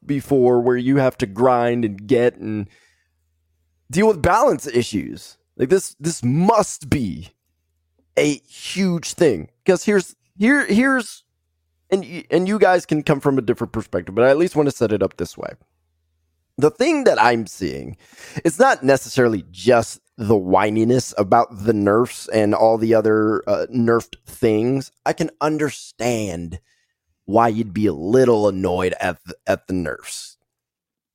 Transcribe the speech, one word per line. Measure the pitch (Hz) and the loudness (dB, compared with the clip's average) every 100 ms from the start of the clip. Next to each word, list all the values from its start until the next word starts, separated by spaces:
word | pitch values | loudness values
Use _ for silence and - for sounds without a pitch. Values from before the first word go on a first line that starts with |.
| - | -6
before | 143 - 139 123 123 | -6 0 2 4 4
where | 120 123 | 2 0
you | 123 139 | 2 2
have | 131 - | 0 -2
to | 117 | -6
grind | 98 127 123 120 120 | 0 2 2 2 0
and | 113 98 104 | -2 -6 0
get | 120 120 - | 2 2 -2
and | 107 107 101 _ _ _ _ _ _ _ _ _ _ _ _ | -8 -8 -8 _ _ _ _ _ _ _ _ _ _ _ _
deal | 143 220 | 0 2
with | 180 | 2
balance | 170 208 269 160 143 | 0 2 2 0 -2
issues. | 120 117 101 62 69 - _ _ - | -4 -2 -6 -6 -12 -18 _ _ -6
Like, | 131 | 0
this, | 190 - - | 0 0 -10
this | 151 - | -8 -4
must | 120 143 190 226 190 - 139 | -2 0 2 2 0 -6 -4
be | 147 104 67 95 _ _ _ _ _ _ _ _ - | -4 -4 -8 -14 _ _ _ _ _ _ _ _ -2
a | 147 139 | -2 -2
huge | _ - - 180 190 170 - | _ -18 -12 -4 -2 -4 -6
thing. | - 165 92 73 _ - | 0 0 0 -8 _ 0
'Cause | 180 - | 0 2
here's, | 202 - - _ 180 | 0 -2 -14 _ -2
here, | 220 285 240 | 2 2 2
here's, | 202 269 262 220 - _ _ _ _ _ _ - | 2 2 0 -4 -14 _ _ _ _ _ _ -4
and | 196 | -4
y-, | 147 170 - | -4 -14 -2
and | 165 185 | 0 0
you | 208 | 2
guys | 196 180 - | 4 2 0
can | 151 | -4
come | 143 143 | 0 0
from | 143 135 | 0 0
a | |
different | 113 113 113 | -2 -4 -4
perspective, | 113 - 95 87 | -8 -6 -6 -4
but | 98 127 | 2 4
I | |
at | 143 | 4
least | 175 151 | 2 0
wanna | 143 | -2
set | - 110 | 0 -2
it | 104 | 0
up | 95 - | -2 -4
this | 85 - | -10 -8
way. | - - _ _ _ _ _ _ _ _ _ - | -14 -14 _ _ _ _ _ _ _ _ _ 0
The | 226 | 0
thing | - 277 302 240 | 2 0 2 2
that | 123 | 4
I'm | 113 117 104 | 2 2 -4
seeing, | - 85 67 60 - _ - - - | -8 -8 -8 -12 -16 _ -20 -16 -4
it's | 165 - | -4 2
not | 262 233 | 2 2
necessarily | 131 135 117 - 120 104 - | 2 2 0 0 2 0 -8
just | 90 101 123 110 - _ - | -4 2 2 2 -10 _ -8
the | 104 110 | 0 0
whininess | 92 92 104 110 113 127 - - | 2 2 2 0 2 0 0 -4
about | 95 120 113 107 107 | 2 2 2 -2 -2
the | |
nerfs | 107 101 107 117 - - | 2 2 2 0 -6 -4
and | 110 104 104 | 0 0 2
all | 113 113 | 2 2
the | 113 110 | 2 2
other, | 107 107 107 107 - | 2 2 0 -2 -2
uh, | 92 - | -4 -2
nerfed | 123 117 117 - - - | -2 2 0 -2 -20 -20
things. | - 117 107 120 135 - _ 139 | -2 0 0 0 -2 -6 _ -6
I | |
can | 160 160 - | -4 -6 -4
understand | 151 151 147 - - - 117 113 104 85 85 85 _ _ _ _ _ _ - | -4 -2 -4 -6 -18 -8 -4 -4 -4 -8 -10 -14 _ _ _ _ _ _ -2
why | 107 117 | 2 2
you'd | 110 110 | 0 -4
be | 87 104 | -2 -2
a | |
little | 73 90 127 127 110 104 | -2 0 2 4 4 2
annoyed | 95 95 90 92 - | 0 -2 -2 -2 -2
at | 98 85 90 | -6 -6 -14
the, | - - | -14 -4
at | 95 - | -4 -4
the | |
nerfs. | 92 80 60 - - - _ _ _ _ _ _ _ _ | -6 -6 -10 -12 -16 -16 _ _ _ _ _ _ _ _